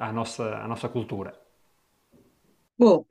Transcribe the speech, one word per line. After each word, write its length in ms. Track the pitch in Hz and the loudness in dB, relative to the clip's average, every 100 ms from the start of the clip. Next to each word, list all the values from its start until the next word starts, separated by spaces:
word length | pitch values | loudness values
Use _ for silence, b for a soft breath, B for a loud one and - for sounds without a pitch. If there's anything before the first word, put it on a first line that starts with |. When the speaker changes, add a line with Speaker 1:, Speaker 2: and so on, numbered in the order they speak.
Speaker 1:
à 100 | 117 | -6
nossa, 440 | 113 113 - 110 107 | -6 -8 -6 -8 -6
à 100 | 110 | -8
nossa 220 | 98 120 | -8 -6
cultura? 440 | 123 110 101 95 - _ _ _ _ _ _ _ - _ _ _ _ _ - | -6 -6 -8 -10 -16 _ _ _ _ _ _ _ -20 _ _ _ _ _ 4
Speaker 2:
Bom, 280 | 240 165 - | 6 6 4